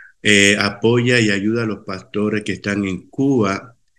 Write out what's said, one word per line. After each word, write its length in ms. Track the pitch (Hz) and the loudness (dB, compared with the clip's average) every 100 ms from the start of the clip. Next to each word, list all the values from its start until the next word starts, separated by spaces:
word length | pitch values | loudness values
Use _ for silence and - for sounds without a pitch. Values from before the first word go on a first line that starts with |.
| - _ | -20 _
eh, 360 | 104 104 101 101 | 2 4 4 4
apoya 600 | 101 101 113 120 120 123 | 0 0 0 2 2 2
y 120 | 107 | 2
ayuda 320 | 98 101 117 | 0 -2 -4
a 20 | 110 | -4
los 200 | 98 - | -8 -10
pastores 580 | 92 - 104 104 104 | -14 -10 -4 -4 -4
que 100 | 104 | -6
están 320 | 92 104 101 98 | -6 -4 -4 -4
en 220 | 90 - | -6 -8
Cuba 680 | - 139 127 98 98 - _ _ | -2 0 2 0 -2 -8 _ _